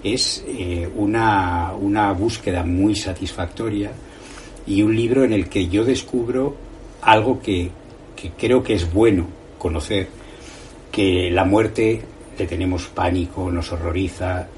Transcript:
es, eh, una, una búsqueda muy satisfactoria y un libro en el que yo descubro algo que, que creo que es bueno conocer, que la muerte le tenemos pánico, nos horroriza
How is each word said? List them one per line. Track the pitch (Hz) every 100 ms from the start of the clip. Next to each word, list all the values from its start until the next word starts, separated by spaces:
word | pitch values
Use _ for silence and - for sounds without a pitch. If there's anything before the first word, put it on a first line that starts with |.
es, | 101 127 - - -
eh, | - 90 87 85 117
una, | 101 113 117 101 90 87 85 85
una | 98 104 104
búsqueda | 92 110 110 - 87
muy | 85 90 101 98
satisfactoria | 92 90 92 - 87 - 113 101 101 - - - - - - - -
y | 98
un | 107 110
libro | 117 127
en | 131
el | 107 90
que | - 90
yo | 98
descubro | 117 131 - 127 117 127 135 139 - - - -
algo | - 110 110 131
que, | - 92 85 - - - - -
que | 90
creo | - 110 123
que | -
es | 107 85
bueno | 90 113 95 87 - - -
conocer, | 90 82 - 101 95 - - - - - - - -
que | - 98 90 90
la | 87 95
muerte | 104 107 - 113 110 - - - -
le | 90
tenemos | 87 92 90 -
pánico, | - 90 90 85 - 90
nos | 85 82
horroriza | 82 82 82 92 - 90 90 92